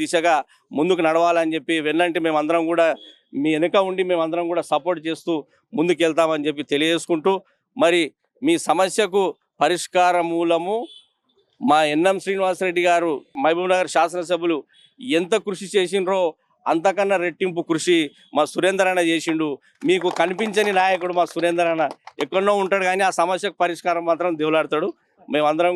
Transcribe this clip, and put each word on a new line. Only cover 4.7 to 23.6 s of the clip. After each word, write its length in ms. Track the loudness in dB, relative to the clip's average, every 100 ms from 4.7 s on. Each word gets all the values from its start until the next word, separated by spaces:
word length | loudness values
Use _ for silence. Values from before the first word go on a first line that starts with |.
సపోర్ట్ 280 | -2 -2 -4 -6
చేస్తూ 260 | -6 -4 -4 -6 _ _ -2
ముందుకెళ్తామని 680 | 0 2 2 2 2 0 -2
చెప్పి 220 | -6 -4
తెలియజేసుకుంటూ, 600 | 0 0 0 -2 -2 0 -2 -6 _ _ 0
మరి 260 | 2 4 0 -6 _ _ 0
మీ 80 | 0 0
సమస్యకు 560 | 0 0 0 0 0 0 -4 _ -2
పరిష్కార 540 | 0 0 -2 2 2 2 0
మూలము 420 | -2 0 0 -2 -6 -8 -16 _ _ _ _ _ -4 2
మా 80 | 4 4
ఎన్ఎం 240 | 2 2 0
శ్రీనివాసరెడ్డి 580 | -4 -2 -2 -2 -2 0 2
గారు, 240 | 2 0 -4 -8 -2
మహబూబ్ 280 | 0 0 2
నగర్ 180 | 0 0
శాసనసభ్యులు 640 | 0 0 -2 -4 -2 0 -4 -6 _ _ -14 -4 -2
ఎంత 160 | 0 -2 -2
కృషి 200 | -8 -2
చేసిండ్రో 480 | 0 0 -2 0 0 0 -4 _ _ -2
అంతకన్నా 440 | 0 0 0 0 0
రెట్టింపు 380 | -2 -4 -4 -4 -4
కృషి 260 | -2 2 2 0 -8 _ -2
మా 60 | -2
సురేందర్ 380 | 0 0 2 2
అన్న 100 | 2 2
చేసిండు. 380 | 0 -2 -2 -4 -6 _ _ 0
మీకు 200 | 0 0 0
కనిపించని 520 | -2 -2 -2 0 0 2
నాయకుడు 340 | 2 0 -2 -2
మా 60 | -2
సురేందర్ 380 | -2 -2 0 0
అన్న, 120 | 0 -4 -6 -16 -10
ఎక్కడో 300 | -4 0 0 0
ఉంటాడు 220 | 0 0 0
కానీ 140 | 0 0
ఆ 20 | 0
సమస్యకు 360 | 0 -2 -4 -2